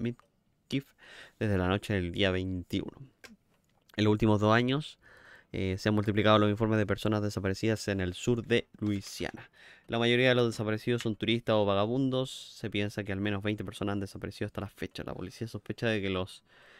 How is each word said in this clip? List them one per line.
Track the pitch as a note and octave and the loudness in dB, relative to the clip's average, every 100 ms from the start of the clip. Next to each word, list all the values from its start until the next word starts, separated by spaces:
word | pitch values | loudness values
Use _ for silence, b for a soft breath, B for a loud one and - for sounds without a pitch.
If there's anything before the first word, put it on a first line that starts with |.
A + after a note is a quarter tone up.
Midkiff | A#2+ B2 _ _ _ _ _ C3+ - _ B B B B | -6 -6 _ _ _ _ _ -6 -6 _ B B B B
desde | A2 G2 | 0 2
la | F2+ | 2
noche | G2+ - | 0 0
del | G#2 F2 | -2 -2
día | E2+ G2 | 0 2
veintiuno. | F#2 F#2 F#2 E2+ F#2+ - - C3+ _ - - _ _ _ _ _ - | 2 -2 -6 -4 -6 -6 -12 -20 _ -20 -20 _ _ _ _ _ 0
En | |
los | G#2 | 2
últimos | G#2+ A2+ G#2 | 4 4 4
dos | G#2+ | 6
años, | A2+ B2 C#3 - - B B B B B | 4 4 0 -4 -16 B B B B B
eh, | F#2+ F#2+ F#2+ | -4 -2 0
se | G#2+ | 2
han | G#2 | 2
multiplicado | G#2 G#2 G#2 G#2+ | 2 2 6 6
los | G#2 | 6
informes | G#2 A2 A2 | 2 2 2
de | G#2 | 2
personas | - G#2+ G#2+ | 0 0 0
desaparecidas | G#2 G2 F#2+ F#2+ A2 G#2+ - | -2 -2 -2 0 0 0 -2
en | G2 | -2
el | F#2 | -2
sur | F2+ - A#2+ - | -2 -2 -2 2
de | A#2 - - | 0 0 -6
Luisiana. | G#2 G2+ - - E2+ - - B B B - | -4 -4 -6 -8 -8 -10 -18 B B B -6
La | A2+ | 0
mayoría | A#2 A#2+ C3 | 2 4 4
de | B2 | 4
los | A#2+ | 2
desaparecidos | A2 G#2+ G#2+ - A#2+ | 0 -2 -2 0 -2
son | A#2 G#2+ | -2 -2
turistas | G#2 A#2 - | 0 0 2
o | A2 G2+ | 2 4
vagabundos. | G2 G#2+ B2+ C3+ B2+ C3 | 2 2 0 0 0 -4
Se | - - - A2 | -8 -16 -12 -6
piensa | G2+ G#2 - | -2 -2 -4
que | G2 | -6
al | F#2+ | -2
menos | G#2 G2+ | -2 -2
veinte | G#2 G#2 | -2 -4
personas | F#2+ - G2+ | -6 -6 -4
han | G2+ | -2
desaparecido | G2 A2+ G2+ - G#2 | -4 -8 -10 -8 -8
hasta | - | -6
la | G2 | -10
fecha. | - F#2 - | -10 -12 -10
La | - | -10
policía | - F#2 - A2+ | -10 -12 -10 -10
sospecha | G#2 - - A#2 | -10 -12 -4 -2
de | A2 | 0
que | G2 | 0
los | F#2 F#2+ - B B B B | -2 -4 -10 B B B B